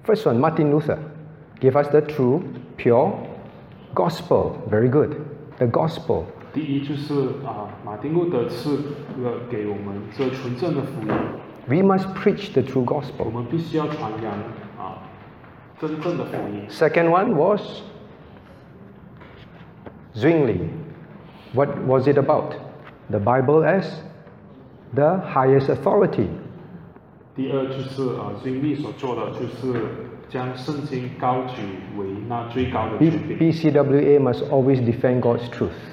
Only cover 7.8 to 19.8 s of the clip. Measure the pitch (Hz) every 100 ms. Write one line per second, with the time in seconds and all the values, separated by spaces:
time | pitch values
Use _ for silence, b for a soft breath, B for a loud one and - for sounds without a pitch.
7.8 | - 107 143 165 170 135 117 - 151 139
8.8 | - - - 127 120 110 - 110 104 98
9.8 | 101 101 107 - 131 127 123 123 175 147
10.8 | - - 107 104 - - - - - 147
11.8 | 196 190 190 - 208 - - 135 123 131
12.8 | 123 147 135 - 117 117 120 165 160 156
13.8 | 151 151 120 110 110 101 107 - - -
14.8 | 92 92 - - - - - - - -
15.8 | 156 151 175 139 - - 104 101 101 -
16.8 | 156 170 165 175 220 165 175 208 - -
17.8 | - - - - - - - - - -
18.8 | - - - - - - - - - -